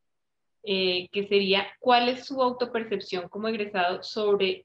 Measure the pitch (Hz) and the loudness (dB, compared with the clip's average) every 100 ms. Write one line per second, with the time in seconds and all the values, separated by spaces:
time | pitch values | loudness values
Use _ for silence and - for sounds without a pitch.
0 | _ _ _ _ _ _ - 190 185 180 | _ _ _ _ _ _ -4 0 0 0
1 | 180 202 202 202 196 196 - - 254 240 | -4 -6 2 2 4 2 0 -2 4 4
2 | 247 254 - 269 254 247 240 233 220 196 | 4 -2 -6 0 0 0 -4 -4 -4 -6
3 | - 185 175 202 220 226 208 196 175 185 | -4 -6 -6 -6 -4 -4 -4 0 0 0
4 | - 226 208 202 190 185 | -6 -2 2 2 2 -2